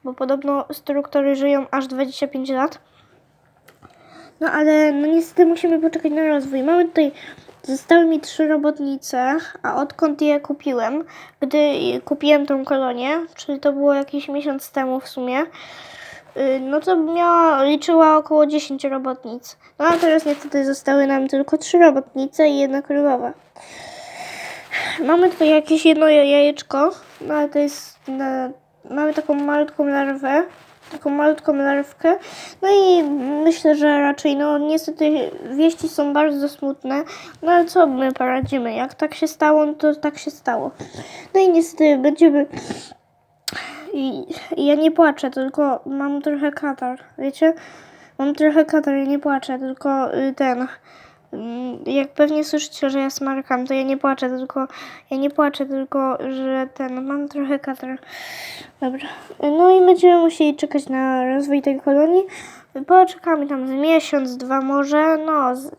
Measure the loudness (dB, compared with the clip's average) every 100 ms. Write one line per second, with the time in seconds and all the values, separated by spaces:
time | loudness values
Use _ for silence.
0 | -14 -6 -4 -4 -2 -4 -4 -10 -6 -4
1 | -2 0 0 0 0 0 -2 -4 -4 -4
2 | -6 -4 -6 -6 -6 -4 -4 -6 _ _
3 | _ _ _ _ _ _ _ _ -20 _
4 | _ -20 -20 -6 -4 0 4 4 4 2
5 | 2 2 2 4 4 4 0 0 0 -2
6 | -2 0 0 0 -2 -2 0 2 2 2
7 | 0 -2 -16 -20 -20 -16 -8 -6 2 4
8 | 4 0 -4 -2 0 0 0 -2 -6 -8
9 | -6 -4 -2 -2 -6 -10 -6 -4 -4 -2
10 | -2 0 0 0 -2 -8 -4 -4 -2 -4
11 | -8 -14 -20 -8 -2 2 2 2 -2 -4
12 | -4 -2 2 2 2 -4 -2 -2 -2 -4
13 | -4 -4 -6 -12 -10 -4 -2 2 2 2
14 | -2 -8 -6 -6 -6 -6 -6 -6 -4 -4
15 | -8 -10 -4 -4 -4 -8 -20 -20 -20 -20
16 | -20 -20 -12 -4 -2 -2 -2 -2 0 0
17 | 0 0 2 4 4 4 2 0 2 4
18 | 6 4 2 2 2 0 -4 -6 -6 -6
19 | -6 -8 -10 -14 -16 -20 _ -2 0 2
20 | 4 2 0 -4 -4 -2 -2 -2 0 2
21 | 2 0 0 -2 -2 -4 2 6 6 6
22 | -2 -6 -4 0 2 2 0 -2 -4 0
23 | 0 0 -4 -12 _ -20 -20 -20 -20 -20
24 | -18 -18 -16 -16 -16 -18 -12 -10 -8 -4
25 | 0 4 4 4 4 4 4 2 4 4
26 | 6 6 6 6 4 2 -4 0 0 -2
27 | -14 -14 -6 -2 -2 0 -2 -4 -16 _
28 | -12 -8 -6 -4 -6 -10 _ _ -10 -4
29 | -2 -2 -2 -2 0 0 -2 -2 -2 0
30 | -2 -4 -2 0 0 -6 -20 _ -20 -8
31 | -4 0 2 0 0 0 0 -2 -4 -2
32 | 0 0 -4 -18 -20 -4 2 4 6 4
33 | 2 -2 -2 0 2 2 2 2 2 2
34 | 0 0 -2 0 0 -2 0 -2 -4 -2
35 | 0 0 -2 -8 -8 0 2 0 -4 -4
36 | -2 2 0 0 -4 -6 -8 -8 -6 -6
37 | -6 -12 -20 -8 2 2 4 4 2 2
38 | -2 -2 -2 -2 -2 -4 -4 -6 -6 -6
39 | -6 -4 -6 0 4 4 2 0 0 0
40 | -4 -8 -12 -10 -6 -4 -6 -10 -18 -16
41 | -18 -18 -2 2 4 4 2 2 4 4
42 | 2 4 4 4 0 -6 -12 -14 -16 -20
43 | _ _ _ _ -14 -12 -14 -16 -10 -6
44 | -6 -6 -10 -14 -10 -2 2 4 2 4
45 | 2 2 -4 -4 -6 -2 -2 -2 -6 -6
46 | -4 -4 -4 -2 -4 -4 -6 -6 -8 -10
47 | -14 -10 -8 0 2 0 -6 -20 -20 -20
48 | -16 -6 -4 0 2 4 2 2 0 -2
49 | -2 -2 -2 -4 -4 -8 -8 -6 -4 -2
50 | -2 -2 -2 -2 -2 -2 -6 -10 _ -20
51 | -20 _ _ -14 -12 -10 -10 -10 -4 -4
52 | -2 2 2 2 -2 -4 -6 -6 -4 -2
53 | -4 -6 -6 -6 -4 -4 -2 -4 -2 -4
54 | -4 -4 -4 -6 -8 -8 -8 -10 -20 -20
55 | -10 -4 -2 0 -2 -2 -6 -8 -6 -4
56 | -4 -4 -6 -6 -4 -4 -6 -8 -10 -8
57 | -8 -8 -8 -6 -4 -6 -6 -10 -10 -14
58 | -16 -20 -18 -16 -16 -18 -20 -8 -6 -6
59 | -10 -16 -18 -6 0 4 6 8 6 6
60 | 8 6 4 2 0 0 -2 -4 -4 -4
61 | -2 0 0 -2 0 0 0 -2 2 4
62 | 4 4 0 -6 -20 -20 _ -8 4 6
63 | 6 2 -2 -2 -2 -6 -4 -2 2 2
64 | 2 -2 -4 -6 -4 -2 0 -2 0 2
65 | 2 0 0 0 0 -2 -8